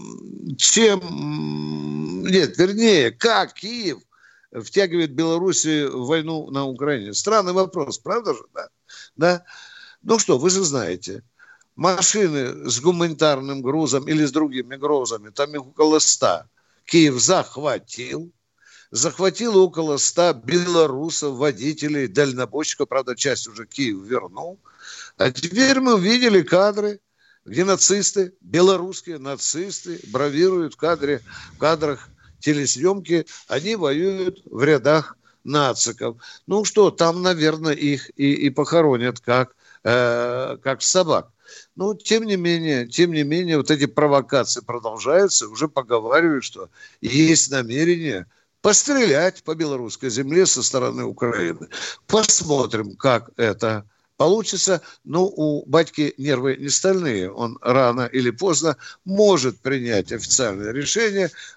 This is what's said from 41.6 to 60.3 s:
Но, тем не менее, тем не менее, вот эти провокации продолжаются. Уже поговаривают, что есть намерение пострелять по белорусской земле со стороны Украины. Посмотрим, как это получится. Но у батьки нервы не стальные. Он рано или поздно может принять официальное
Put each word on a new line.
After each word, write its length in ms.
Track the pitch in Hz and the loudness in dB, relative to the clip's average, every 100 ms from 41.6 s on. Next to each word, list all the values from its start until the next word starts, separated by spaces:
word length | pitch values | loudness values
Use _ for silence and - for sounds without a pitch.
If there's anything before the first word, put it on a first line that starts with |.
| - | -20
Но, 200 | - 190 | -6 -4
тем 300 | 202 - 220 | -4 0 0
не 120 | 220 190 | 2 -2
менее, 500 | 170 170 160 135 117 | 0 0 0 -2 -2
тем 260 | 120 175 | 0 2
не 120 | 156 | 2
менее, 320 | 143 160 180 156 | 0 0 0 0
вот 160 | 131 | 2
эти 140 | 151 139 | 2 2
провокации 760 | - 147 139 127 139 117 - | 2 4 4 2 0 0 -4
продолжаются. 880 | - 120 113 110 113 170 196 - 107 | -6 -8 -8 -6 2 4 4 2 -2
Уже 180 | 110 151 | -4 -4
поговаривают, 800 | 139 113 117 110 143 170 143 | -4 -2 -2 2 2 2 0
что 240 | - - 90 _ - _ | -4 -12 -18 _ -20 _
есть 500 | - 131 160 160 - | -2 2 4 4 2
намерение 760 | 139 117 127 165 175 160 101 87 _ _ _ | -2 -2 -2 0 0 -2 -6 -8 _ _ _
пострелять 800 | 202 208 - 277 220 139 180 - | 2 2 2 2 4 2 2 -2
по 120 | - | -8
белорусской 540 | 160 160 135 117 - 131 | -6 -4 -4 -8 -8 -6
земле 380 | 113 135 165 190 | -4 0 2 4
со 160 | - | 2
стороны 420 | 117 135 123 120 | 0 0 -2 -2
Украины. 640 | 120 107 120 113 85 82 82 - - - - | -8 -4 -2 -2 -4 -6 -10 -12 -12 -12 0
Посмотрим, 880 | 214 214 - 160 143 120 110 104 98 | 2 4 0 2 0 0 -2 -6 -2
как 320 | 135 117 120 - | 2 2 -2 -2
это 480 | 113 95 117 110 104 _ _ - | -2 0 -4 -4 -8 _ _ 0
получится. 640 | 151 214 214 185 - 175 - - | 2 2 0 -2 0 -2 -4 -20
Но 220 | - 156 190 | -6 0 0
у 400 | 190 151 147 - | 0 -2 -2 2
батьки 480 | 151 160 - 147 - | 2 2 0 -4 -2
нервы 400 | 139 127 135 127 | -2 0 0 -4
не 140 | 139 | -4
стальные. 600 | 135 190 190 165 107 92 | 0 2 0 0 -2 -4
Он 280 | 101 117 - | -6 -8 -4
рано 460 | 117 127 123 120 120 | 0 4 4 2 -2
или 240 | 127 123 | -2 -2
поздно 480 | 113 190 147 160 139 - - | 0 0 0 0 -4 -10 -16
может 560 | - 196 208 175 127 107 | -4 4 6 4 2 -4
принять 520 | 135 135 120 104 92 | -4 -4 0 -2 -2
официальное 600 | 117 - | -8 -2